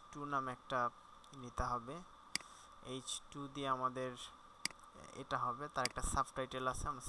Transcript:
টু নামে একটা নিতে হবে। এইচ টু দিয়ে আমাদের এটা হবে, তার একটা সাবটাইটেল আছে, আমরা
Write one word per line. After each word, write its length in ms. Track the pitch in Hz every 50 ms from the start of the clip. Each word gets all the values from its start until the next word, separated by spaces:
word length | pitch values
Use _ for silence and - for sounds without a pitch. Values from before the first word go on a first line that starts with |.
| - -
টু 80 | - 147 143
নামে 280 | 147 143 135 131 127
একটা 380 | 127 - - - 135 127 120 120 - - - - - - - - -
নিতে 280 | 135 123 120 - - 127
হবে। 380 | 123 123 120 117 123 147 175 - - - - - - - - - - - - - - - -
এইচ 260 | - 127 127 131 - - - - - -
টু 180 | - 147 143 135
দিয়ে 200 | 139 143 139 135
আমাদের 420 | 131 127 127 127 123 131 127 127 123 123 - - - - - - - - - - - - - - - - - - -
এটা 240 | - 135 - 135 127
হবে, 300 | 123 123 120 127 147 151
তার 160 | - 135 123
একটা 180 | 127 - 127
সাবটাইটেল 680 | - - - 139 139 - - 135 131 127 - 131 131 127
আছে, 200 | 127 - - 151
আমরা 160 | 143 127 -